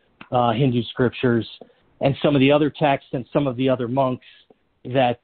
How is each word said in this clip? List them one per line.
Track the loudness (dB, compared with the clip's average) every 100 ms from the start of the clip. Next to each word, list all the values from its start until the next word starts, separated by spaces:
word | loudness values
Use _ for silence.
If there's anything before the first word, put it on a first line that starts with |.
| _ -20 -4
uh, | 0 0
Hindu | 2 0 0 -4
scriptures, | -2 -2 0 0 0 -2 -12 -20 _ _ -4
and | -2 0
some | 0
of | 4
the | 4
other | 4 2
texts | 0 0 -2 -4
and | -10 -4
some | -4 -2
of | -2
the | -2
other | -2 -2
monks | -2 -2 -4 -12 -20 _ _ _ _
that, | -6 0 0 -2